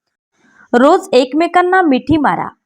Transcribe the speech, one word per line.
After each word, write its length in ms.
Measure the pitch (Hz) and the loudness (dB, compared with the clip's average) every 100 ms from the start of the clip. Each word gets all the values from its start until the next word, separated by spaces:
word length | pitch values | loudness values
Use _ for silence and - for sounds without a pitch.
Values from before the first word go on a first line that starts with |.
| _ _ _ _ _ _ _ | _ _ _ _ _ _ _
रोज 360 | 240 277 359 - | 0 2 2 0
एकमेकांना 680 | 254 269 302 339 359 359 370 | 0 0 -2 -2 0 0 0
मिठी 360 | 339 254 254 311 | 0 0 -2 -2
मारा, 300 | 247 170 - - | -2 -4 -8 -14